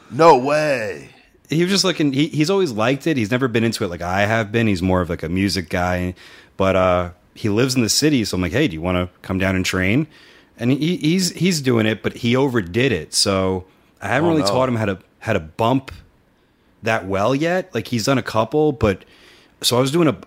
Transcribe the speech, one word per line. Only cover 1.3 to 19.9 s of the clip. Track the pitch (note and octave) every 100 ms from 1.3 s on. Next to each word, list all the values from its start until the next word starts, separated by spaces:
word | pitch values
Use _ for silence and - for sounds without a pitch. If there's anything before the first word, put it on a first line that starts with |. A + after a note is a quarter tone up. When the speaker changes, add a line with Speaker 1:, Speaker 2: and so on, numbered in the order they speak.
| _ _
Speaker 2:
He | D3+
was | F3
just | G3
looking, | F#3 D#3+ D3
he, | C3 D#3
he's | C#3+ D#3
always | G3 F3
liked | G#2 A#2 C#3 E3+
it. | C#3+
He's | G#2
never | B2 C3
been | A2+
into | A2+ -
it | G2
like | E2+
I | E2+ F#2+ G#2
have | A2+ G#2
been. | A2+ A2+
He's | F2+
more | F#2 F#2
of, | E2+
like, | E2
a | E2
music | F#2 G2 F2+ E2
guy. | F#2 F2+ F2+ F2+ - - - - -
But, | F#2+ F#2+
uh, | F#2 F2+ F2 - _ -
he | A2
lives | G#2 C3+ B2+
in |
the | G#2+
city, | - D3+ C3+ G2+
so | F#2
I'm |
like, | F2+
"Hey, | G#2+ D3+
do |
you | D#2+
wanna | F2 F2+ F2+ -
come | - F#2+
down | F#2+ F#2+
and | F#2+
train?" | F#2 F#2 B2+ D#3 - - - _ -
And | A#2
he, | C3+ D#3 F3+
he's, | D3+ F#3 F3+
he's | - F3+ D#3+
doing | C3 A#2 A2
it, | A2
but | A2+ -
he | A#2 B2
overdid | C#3 A#2+ F2 A2 C3+
it. | F2+ D2
So | - G2+ F#2+ F#2 F#2 F2+ _ _ _
I | G2
haven't | B2+ E3+
Speaker 1:
Oh, |
Speaker 2:
really | D#3+
Speaker 1:
no. | G2+
Speaker 2:
taught | B2+ C3
him | A#2
how | G#2
to, | F#2+ - _
how | A2+
to | G2+
bump | D#2 - A2+ C3+ - - - _ _ _ _ _ _ _
that | A2+ A2+ F#2+
well | F#2+ A2
yet. | C#3 D#3+ F#3 F3+
Like, | A#2 -
he's | A#2+ G#2
done | C3
a |
couple, | - A2 A2+ D3+ D3+
but | C3+ G#2+ F#2+ - - - - _ _
so | - A#2+
I |
was | C3+